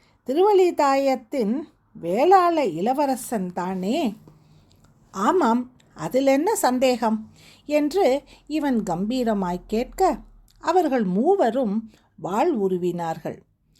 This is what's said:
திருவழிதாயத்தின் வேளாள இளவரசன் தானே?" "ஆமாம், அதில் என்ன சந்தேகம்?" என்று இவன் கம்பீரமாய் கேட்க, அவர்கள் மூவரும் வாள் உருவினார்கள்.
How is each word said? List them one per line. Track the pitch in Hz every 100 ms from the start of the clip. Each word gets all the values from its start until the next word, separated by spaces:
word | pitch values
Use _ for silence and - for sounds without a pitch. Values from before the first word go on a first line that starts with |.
| _ _ -
திருவழிதாயத்தின் | 285 403 392 359 - 285 269 277 262 - 285 202 262 311 _ _ -
வேளாள | 165 202 330 392 349 330
இளவரசன் | 262 156 208 262 285 254 - 208 180
தானே?" | 180 180 190 185 294 262 - - - _ _ _ _ _ _ _
"ஆமாம், | 190 226 359 247 240 247 _ _
அதில் | - 156 254 269
என்ன | 269 359
சந்தேகம்?" | 427 262 254 262 247 226 220 220 - - -
என்று | - 294 294 359 359 277 - - -
இவன் | 302 285 240
கம்பீரமாய் | 185 165 208 262 226 208 180 180 -
கேட்க, | 214 247 - 370 220 - - _ _
அவர்கள் | - 349 311 254
மூவரும் | 190 185 285 392 254 233 233 208 220 _ _ -
வாள் | 156 202 339 254
உருவினார்கள். | 196 185 175 175 165 165 160 - _ _ _